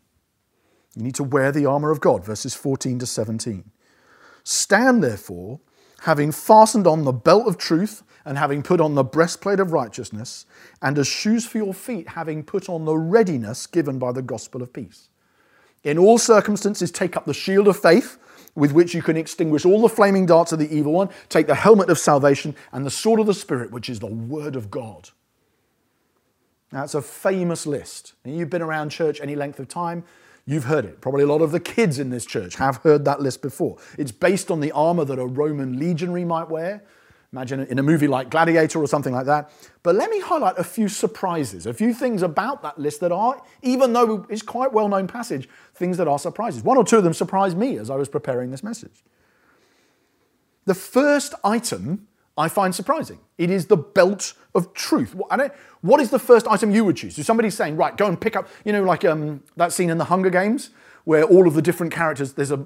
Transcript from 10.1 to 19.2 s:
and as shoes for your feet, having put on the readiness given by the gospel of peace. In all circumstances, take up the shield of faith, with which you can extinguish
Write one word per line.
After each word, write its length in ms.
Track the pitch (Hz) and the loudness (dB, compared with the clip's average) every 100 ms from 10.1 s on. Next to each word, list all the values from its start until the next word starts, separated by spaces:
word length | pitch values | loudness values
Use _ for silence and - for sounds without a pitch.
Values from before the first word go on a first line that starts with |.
| 107 120 - - - - _ | -12 -14 -16 -20 -20 -20 _
and 160 | 131 147 | -2 0
as 100 | 135 | -2
shoes 380 | - 208 226 233 | -2 0 -2 -2
for 120 | 220 | -6
your 160 | 202 | -6
feet, 360 | 180 - 220 - | -8 -10 -10 -10
having 340 | - 160 156 | -10 -8 -8
put 260 | 147 196 185 | -6 -8 -6
on 160 | 165 156 | -6 -2
the 100 | 160 | -2
readiness 680 | 160 220 190 139 104 120 - | 2 2 4 0 -6 -10 -4
given 320 | 170 143 131 | -2 -2 -4
by 140 | 127 | -4
the 80 | 123 | -6
gospel 400 | 127 113 - 123 | -8 -10 -10 -12
of 100 | 120 | -12
peace. 380 | - 92 _ _ _ _ _ _ _ _ _ | -12 -16 _ _ _ _ _ _ _ _ _
In 140 | 147 156 | -2 4
all 200 | 196 233 | 6 6
circumstances, 760 | - 214 - 208 196 208 175 | 6 4 4 -2 -2 -2 -6
take 260 | - 180 170 | -4 -4 -4
up 80 | - | -6
the 80 | |
shield 340 | 135 - 196 202 | -6 0 4 4
of 100 | 180 | 4
faith, 400 | 226 226 - - _ - - - | 6 6 4 -10 _ -20 -16 0
with 160 | 143 | 2
which 220 | 147 170 | 4 2
you 80 | 170 | 0
can 160 | 170 | -2
extinguish 480 | 160 | -2